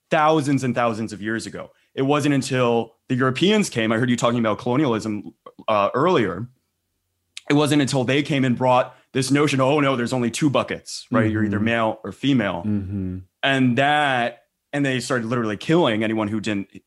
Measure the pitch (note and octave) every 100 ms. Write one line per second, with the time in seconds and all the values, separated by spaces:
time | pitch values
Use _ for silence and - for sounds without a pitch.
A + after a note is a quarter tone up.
0 | - E3 D3+ D#3+ C#3 C#3 C3 A#2+ A#2+ A2
1 | A2 G#2 G#2 A2+ G2+ E2+ D#2 _ _ -
2 | C3+ D3 C#3+ C#3 A#2+ C3 B2 A#2 A2+ _
3 | - B2+ C3 B2+ F3+ G#3+ G3 A#2+ A2 A2+
4 | B2+ A#2+ A#2+ A#2+ A2+ G2+ B2 A#2+ D3 A2
5 | G#2+ G#2 E2+ - - - - G#2+ G2+ -
6 | E3 F3 G2+ F2 A#2+ _ _ _ _ _
7 | _ _ _ - - D3 D3+ D3 C3 C#3
8 | A#2+ C3+ C#3 C#3+ C3 A#2 B2+ B2+ B2+ -
9 | _ C3 C3 C#3 D3 C3+ C3 D3+ C#3 C3+
10 | A#2 B2+ A#2+ - D3+ B2 G#2+ E2 - -
11 | - A2+ G#2+ G#2+ G#2 G2+ A2+ A#2 A2 -
12 | G2+ F#2+ C3+ C3+ G2+ F2 G2+ G#2 F#2 G2+
13 | F#2 F#2 F#2 - C#3 C3+ B2+ A#2+ C#3+ D3+
14 | D3 B2+ A#2+ - _ _ _ C#3+ C#3 B2+
15 | A#2+ B2+ A2+ B2 A2 G2+ - E3 D3 G#2+
16 | A2 A2 G#2+ G#2+ G2+ G2+ G2 F#2